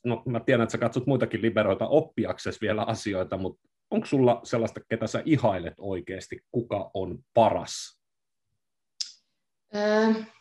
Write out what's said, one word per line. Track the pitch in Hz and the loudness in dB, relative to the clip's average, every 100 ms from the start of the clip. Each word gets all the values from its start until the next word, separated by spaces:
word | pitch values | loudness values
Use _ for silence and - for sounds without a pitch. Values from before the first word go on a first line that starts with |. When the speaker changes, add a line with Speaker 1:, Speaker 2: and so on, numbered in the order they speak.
| 123 | -4
Speaker 1:
no, | 117 131 | -4 -4
mä | 117 | -2
tiedän, | - 123 | 2 2
että | 113 | 2
sä | 113 | 0
katsot | 117 - 135 | -2 -2 0
muitakin | 135 113 110 | 0 0 0
liberoita | 113 110 107 92 95 | 0 2 2 2 2
oppiaksesi | 151 156 - 92 92 101 - | 2 2 -2 -4 -4 -8 -4
vielä | 104 107 | -2 -2
asioita, | 113 107 107 95 92 95 | -2 -4 -4 -4 -2 -4
mut | 92 - _ _ - | -6 -8 _ _ -4
onks | - - | -4 0
sulla | 139 123 117 | 4 4 4
sellaista, | - 120 110 - - | 0 -2 -2 -6 -6
ketä | 113 110 | -4 -2
sä | 113 156 | -4 2
ihailet | 147 110 92 85 - | 2 4 0 -4 -10
oikeesti, | 98 92 85 95 - - _ | -8 -6 -8 -12 -12 -16 _
kuka | - 117 101 92 | -6 -2 -4 -4
on | 95 95 87 _ | -6 -6 -8 _
paras? | - 214 87 - - - _ _ _ _ _ _ _ _ _ _ - - - _ _ _ _ _ 208 | 4 4 2 -4 -12 -14 _ _ _ _ _ _ _ _ _ _ -12 -12 -16 _ _ _ _ _ -2
Speaker 2:
Ö, | 208 214 226 220 - _ | 2 4 4 2 -4 _